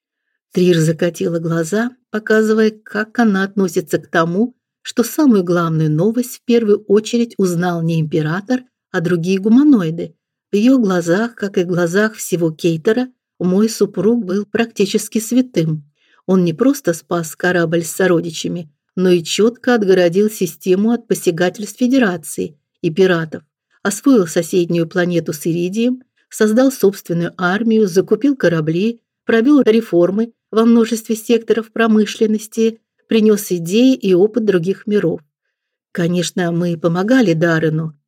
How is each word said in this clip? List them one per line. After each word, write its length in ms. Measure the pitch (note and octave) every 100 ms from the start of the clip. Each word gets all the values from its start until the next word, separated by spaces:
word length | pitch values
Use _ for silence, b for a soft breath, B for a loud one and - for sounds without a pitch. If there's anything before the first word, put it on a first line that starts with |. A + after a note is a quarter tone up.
| _ _ _ _ _
Трир 280 | - F3+ E3
закатила 580 | D#3+ D#3+ F3 E3 F#3+ E3+
глаза, 540 | E3 E3 D#3+ G#3 A#3+ - _
показывая, 640 | G#3+ A3 A3 A3 A3 A3
как 480 | - - G#3 A3 -
она 240 | A3+ G3
относится 560 | G3 G3 F#3+ F#3 D#3+ D#3+
к 80 | -
тому, 480 | F3+ E3 F3+ A#3+ - _ _
что 220 | - -
самую 400 | A3+ - D4 G#3
главную 480 | F3 F3 E3+ D#3+ D#3
новость 460 | D3+ G3+ A#3 A#3+ -
в 40 |
первую 360 | - A#3 G#3+ G#3 -
очередь 500 | G3+ A3 A#3+ A#3 -
узнал 460 | F#3 E3+ F3+ E3+
не 180 | E3 E3
император, 600 | D3+ E3 D#3 F3 G3 B3+ - _ _
а 80 | F#3
другие 380 | F3 F3 E3+ F#3+
гуманоиды. 760 | G#3 A#3 D4+ B3 E3 E3 E3+ _ _ _ _
В 40 | G3+
её 220 | A#3 C4+
глазах, 580 | G#3 F3+ E3 F#3 A#3 -
как 220 | G3 G3+
и 60 |
в 40 | F3
глазах 480 | E3+ F3 F#3+ A3 A3
всего 360 | - F3 E3+
Кейтера, 560 | D#3 F3 E3 A3 A3 B3+ _ _ _
мой 300 | F3+ F#3 A3
супруг 540 | - G3 G3 F#3+ A#3+ F#3
был 200 | G3 G3+
практически 720 | A3 A#3 - G3 G#3+ - A3+
святым. 720 | A3 B3 B3+ - D#3+ D#3 - _ _ _ -
Он 160 | F#3+
не 100 | F3
просто 400 | D#3+ - - -
спас 420 | D#3+ - F3 D#3+ -
корабль 480 | F3+ F3 E3 E3+
с 80 | E3
сородичами, 800 | - F#3+ E3 E3+ D#3+ E3+ F3 E3 _ _ -
но 140 | F#3
и 140 | F3+
чётко 520 | E3 - A3 A#3+ - A#3+
отгородил 540 | F#3+ F#3 F3 F3+ G#3+
систему 640 | G#3+ F3+ - F#3+ F#3 A3
от 160 | A#3 -
посягательств 720 | F3 - E3 F3+ F3+ G#3 -
Федерации 800 | B3 C4+ G#3+ F3 - - F#3 - _ _
и 100 | F3
пиратов, 520 | D#3+ F#3 E3+ D#3+ - - _ _ _
освоил 460 | - - C#4 B3+ E3+
соседнюю 600 | F3+ E3 F#3+ E3+ E3+ E3
планету 460 | F3+ F3+ F3 E3
с 140 | D#3 F3+
Иридием, 560 | E3 F3+ G#3 A#3+ B3+ _ _ _
создал 420 | - G#3+ G#3+ C4+
собственную 640 | C4 G3 G3 - E3+ E3+ -
армию, 500 | F3+ G3 A3+ A3 G3+
закупил 480 | F3 E3+ G#3+ C#4+ C4+
корабли, 640 | F#3 E3 D#3 E3 A3 A#3 _ _ -
провёл 360 | A3+ A#3+ D4
реформы 720 | A#3 A3+ A3+ E3+ F3 G3 A#3 _ _
во 140 | G#3 A#3
множестве 500 | A#3 A3+ A3 - A3
секторов 560 | - A#3 A3+ A3 A3
промышленности, 1080 | - A3+ G#3+ G#3 - A3 G#3+ - - A3+ A3+ _ _ _
принёс 440 | A3+ G#3+ G3+ -
идеи 440 | F3+ E3 G#3 C4 B3+
и 180 | G3
опыт 320 | F3 G#3+ A#3 G#3+
других 400 | F#3 E3+ G3 -
миров. 360 | G#3 E3 F3 _ _ _ _ _ _ _
Конечно, 580 | - E3+ F3+ D#3+ - F3
мы 260 | E3+ F3 E3
помогали 560 | E3+ E3+ G3+ C4 G#3
Даррену, 640 | D#3+ E3+ D#3+ D#3 D#3 D#3+ -